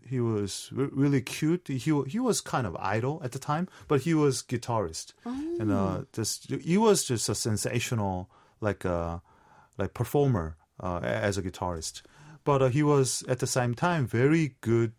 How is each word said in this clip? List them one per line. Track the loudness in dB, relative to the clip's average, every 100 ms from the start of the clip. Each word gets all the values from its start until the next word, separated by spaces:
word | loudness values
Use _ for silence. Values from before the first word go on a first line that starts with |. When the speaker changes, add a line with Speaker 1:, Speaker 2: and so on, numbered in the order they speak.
| -4
Speaker 1:
he | -2
was | 0 0 -2 -4 -8
re-, | -2 -2
really | 2 4 2
cute. | 0 -2 0 0 -2
He, | -4 0 0 0
he | -2
was | 0 0
kind | -2 -2 -2
of | -4
idol | -2 0 -2 -4
at | -6
the | -8
time, | -4 -2 -2 -8 0
but | 0
he | 2
was | 4 4 2
guitarist. | -2 -6 -2 -2 -2 -6 -12 -12
And, | -8 -6 -4 -2 0
uh, |
Speaker 2:
Oh. | 2 2 -2 -6
Speaker 1:
just, | -6 -4 -4 -6
he | -6 0 4
was | 6 4
just | 2 -2 -2
a |
sensational, | -2 -2 -2 -2 -2 -2 -2 -2 -4 -8 _ _ _
like, | -2 -2 0
uh, | -2 -2 -6 -12 _ _ -20 _ -6
like, | -6
performer, | -4 -2 2 2 2 -2 -8 _ -10
uh, | -6 -4
a-, | -2 0 0
as | -2
a |
guitarist. | -4 -4 -6 -6 -8 -12 -18 -20 -20 -6
But, | 0 4
uh, | 4
he | 4
was | 4 4 4 0 -2
at | -2
the | -2
same | 0 0
time | 0 0 0 0
very | 2 4 4 2 -2
good | 2 2 2